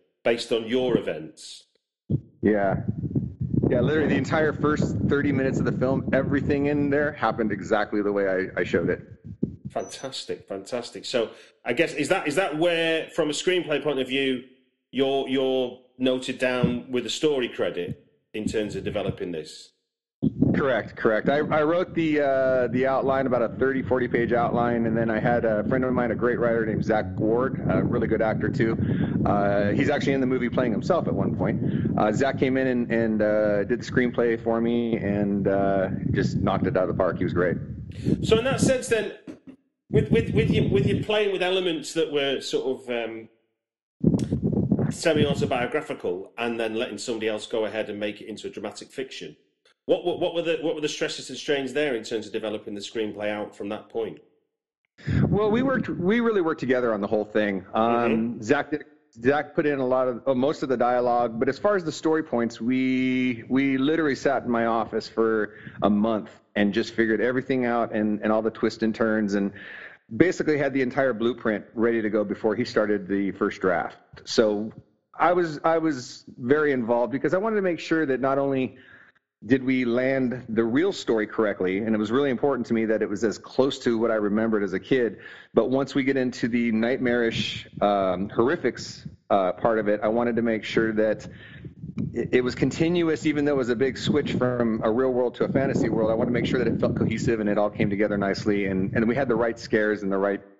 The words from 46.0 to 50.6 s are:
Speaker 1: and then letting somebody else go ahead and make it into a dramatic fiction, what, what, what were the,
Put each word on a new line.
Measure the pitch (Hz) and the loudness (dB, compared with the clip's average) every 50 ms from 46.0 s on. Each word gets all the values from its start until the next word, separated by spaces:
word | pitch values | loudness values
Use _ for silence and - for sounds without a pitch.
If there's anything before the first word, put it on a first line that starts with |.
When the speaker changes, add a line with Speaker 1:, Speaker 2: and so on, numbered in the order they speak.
| - 98 87 90 98 - - - | -4 -4 -4 -6 -8 -10 -8 -6
Speaker 1:
and | 117 120 117 113 | -4 -4 -2 -2
then | 117 110 107 | -2 -2 -2
letting | 113 123 - 107 104 | -4 -4 -4 -6 -8
somebody | - - 120 113 107 110 | -6 -6 -4 -2 -2 -2
else | 107 104 - - | -2 -4 -4 -4
go | - 113 110 | -2 -2 -2
ahead | 101 101 110 104 104 | -2 -2 -4 -6 -6
and | 104 101 | -6 -6
make | 107 107 107 - | -6 -6 -6 -8
it | - 98 | -12 -14
into | 104 95 - | -12 -10 -12
a | 98 | -12
dramatic | 98 - 98 104 - - - - | -10 -10 -10 -10 -10 -12 -18 -14
fiction, | - - 131 - - - 87 76 73 _ _ _ _ _ _ _ _ _ _ | -10 -10 -10 -10 -10 -14 -14 -14 -16 _ _ _ _ _ _ _ _ _ _
what, | - 165 190 165 | 0 0 0 0
what, | 175 156 123 | -2 -2 -2
what | 165 170 - | -2 -2 -2
were | 170 160 | -2 -2
the, | 165 165 156 | -2 -2 -2